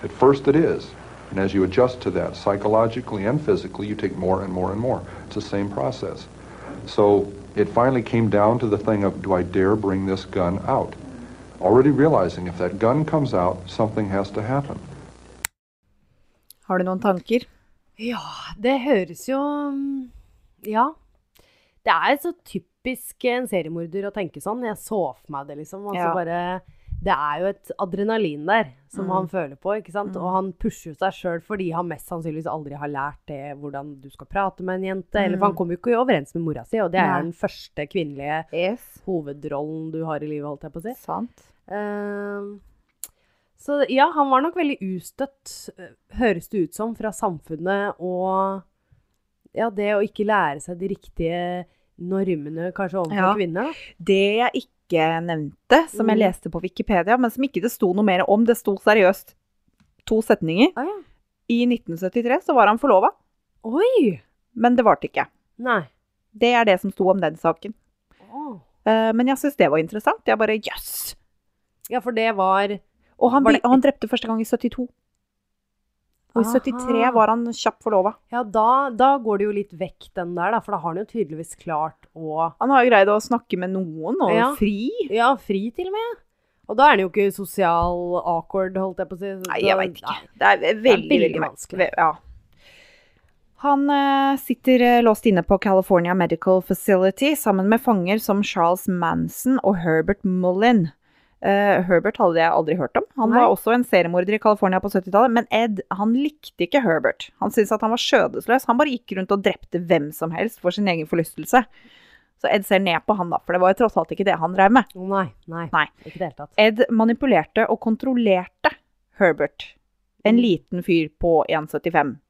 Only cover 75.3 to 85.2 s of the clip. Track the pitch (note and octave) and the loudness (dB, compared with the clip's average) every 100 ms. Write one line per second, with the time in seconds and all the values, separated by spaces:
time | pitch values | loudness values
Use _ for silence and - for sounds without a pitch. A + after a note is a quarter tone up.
75.3 | _ _ _ _ _ _ _ _ _ _ | _ _ _ _ _ _ _ _ _ _
76.3 | A#3 A3+ B3 C4+ A#3+ B3+ A#3 A#3+ A#3+ G#3+ | -2 2 0 0 -6 -2 2 2 4 4
77.3 | A#3 A#3 A3+ A3+ - - G#3 F#3+ A3+ _ | 2 -2 -4 -4 -4 0 2 0 -4 _
78.3 | A#3+ A#3 A3 A3 C4 C#4 A3+ C4 C#4 A3 | -8 -2 2 4 4 0 2 4 4 0
79.3 | G3+ G#3 G3+ G3+ E3 F3+ _ - - F3 | -2 -2 -4 -6 -10 -12 _ -14 -8 -6
80.3 | F3 F3+ A3+ - G3 E3 E3+ G#3+ A#3 E3 | -4 -2 -2 -2 -6 -4 -6 -6 -6 -6
81.3 | D#3 E3 - - D#3 D#3 - _ - D#3+ | -6 -14 -14 -6 -4 -4 -8 _ -12 -8
82.3 | D3+ E3 - B3 C#4 B3 A3 F#3+ G#3 - | -2 -4 -2 2 4 6 6 6 2 0
83.3 | A#3+ _ F#3 F#3 F#3+ F3+ D#3+ D#3+ D#4+ A3 | -4 _ -6 -4 -4 -6 -8 -6 -2 2
84.3 | A3 B3 D4 G#3+ G3+ A#3+ A#4 D#4 A3 | 2 2 0 -2 -2 -6 -6 -4 2